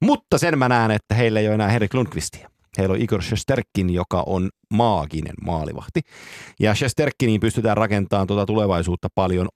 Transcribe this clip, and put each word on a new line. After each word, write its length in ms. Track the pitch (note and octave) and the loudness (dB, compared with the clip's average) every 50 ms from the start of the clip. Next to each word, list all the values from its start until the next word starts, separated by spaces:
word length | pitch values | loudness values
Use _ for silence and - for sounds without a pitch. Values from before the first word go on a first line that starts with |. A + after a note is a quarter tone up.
Mutta 380 | D#3+ A#3 D4 - - - - C#3+ | 2 2 2 2 0 0 0 2
sen 200 | E3 F3 D#3 C#3 | 2 2 2 2
mä 100 | C3 B2 | 2 4
näen, 220 | B2 A#2+ A2+ A2 | 4 4 4 2
että 240 | G#2+ G#2 - - G#2 | 2 0 -2 -2 0
heillä 260 | A#2 B2 A2+ G#2+ G#2+ | 2 2 2 2 2
ei 60 | G#2+ | 2
ole 80 | G#2+ G#2+ | 2 2
enää 140 | G#2+ G#2+ G2+ | 2 2 2
Henrik 260 | A2 A#2 G#2+ F#2+ - | 2 2 0 0 0
Lundqvistia. 540 | B2+ A#2+ - - D#2+ - - - - - - _ _ _ _ - - | 0 -2 -2 -4 -6 -8 -8 -10 -14 -20 -20 _ _ _ _ -4 -2
Heillä 140 | F#2+ F#2+ F#2+ | 0 0 0
on 80 | G#2+ | 0
Igor 220 | A#2+ G#2 A2 G2 E2 | 0 0 -2 -2 -2
Shesterkin, 680 | - A2+ G2+ - - C3+ B2+ - - - G#2 F#2 F2+ F2 | -4 -4 -4 -2 -2 -2 -2 -2 -4 -4 -2 -2 0 0
joka 280 | F2 F2+ - - F2+ D#2+ | -2 -2 -2 -2 -2 -2
on 240 | - F#2 F#2 F2+ F#2+ - _ _ - | -2 -2 -2 -2 -4 -6 _ _ -4
maaginen 640 | G#2 G#2 A#2 A#2 G2+ E2+ D2 D2+ D2+ D#2 D2+ - - - - | 0 0 2 2 0 0 -2 -4 -6 -6 -6 -8 -10 -10 -6
maalivahti. 560 | - E2+ D#2+ D2+ D2 D2 - - - - E3+ - _ - - - - - - - - - - | -4 -4 -4 -4 -6 -8 -10 -12 -8 -6 -6 -6 _ -10 -20 -20 -20 -20 -20 -20 -14 -6 -2
Ja 140 | - G#2+ G#2+ | 0 2 2
Shesterkiniin 680 | - C#3 C3 - - D3+ C#3 - - C3+ A#2 G#2+ G2+ | 2 0 -2 0 0 0 0 0 0 2 2 2 2
pystytään 360 | A2+ A2+ - - A2 A2+ G#2 | 2 0 0 0 0 0 2
rakentamaan 500 | G#2 A2 G2+ G#2 G2+ G2 - - G2+ F#2+ | 2 2 2 0 0 0 0 0 0 0
tuota 200 | F2+ G2+ G#2 G2+ | 0 0 0 0
tulevaisuutta 640 | F#2+ G#2+ A2 G#2+ G2 F#2 E2+ E2 F2+ F2 - - G2 - | 0 0 0 2 2 2 0 0 -2 -2 -4 -4 -4 -2
paljon. 340 | - F#2+ F#2 F2+ F2+ F#2 - - | 0 0 0 0 0 -2 -2 -6